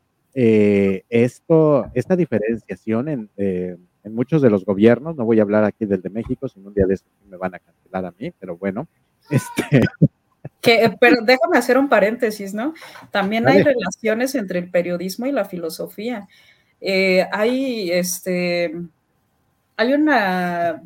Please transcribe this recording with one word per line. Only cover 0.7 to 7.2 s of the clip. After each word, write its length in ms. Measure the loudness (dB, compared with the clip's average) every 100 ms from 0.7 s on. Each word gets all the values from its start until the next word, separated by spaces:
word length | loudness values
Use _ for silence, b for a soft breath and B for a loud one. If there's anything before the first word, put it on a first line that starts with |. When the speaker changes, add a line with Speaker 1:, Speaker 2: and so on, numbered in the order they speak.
| 4 2 -2 -2
Speaker 1:
esto, 760 | 0 0 -2 0 4 4 2 0
esta 220 | -6 -2 -2
diferenciación 960 | 0 -2 -2 -6 -8 -12 -4 -4 -2
en, 200 | -6 -8 -6
eh, 400 | -4 -2 -6 -10 _ _ -10
en 100 | -6
muchos 260 | -2 2
de 80 | 4
los 140 | 2
gobiernos? 540 | 0 4 4 4 -2 -4
No 80 | 2
voy 140 | 2
a 40 |
hablar 220 | 4 2 0
aquí 200 | -2 -2
del 160 | -2
de 80 | -4
México, 380 | -8 -8 -8 -8
sino 220 | -12 -8
un 40 |
día 120 | -2 0
de 60 |
estos 180 | -2 _ _